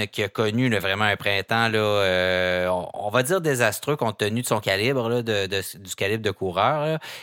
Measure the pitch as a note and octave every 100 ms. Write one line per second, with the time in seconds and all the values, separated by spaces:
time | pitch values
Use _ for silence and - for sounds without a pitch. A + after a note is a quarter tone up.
0 | G#2 - G2+ - G#2+ A2+ B2+ G#2+ F#2+ G2
1 | G#2+ G2 G#2 G2 F#2+ A2+ A2+ A2 G#2+ G#2
2 | G2 F#2 F#2 F#2 F2+ F2+ F2+ F2+ F2+ -
3 | G#2 A2+ B2+ F#3+ D#3+ C3 A2+ G2 - D3
4 | A#2 G2+ G#2 A2+ A#2+ A2 G2+ G2 A2+ C#3
5 | A2+ B2 A2+ G#2 G2 G2 F#2 - F#2+ -
6 | G2 A2+ G#2+ F#2 F#2+ F2+ A2 D3+ D3+ D#3+
7 | - -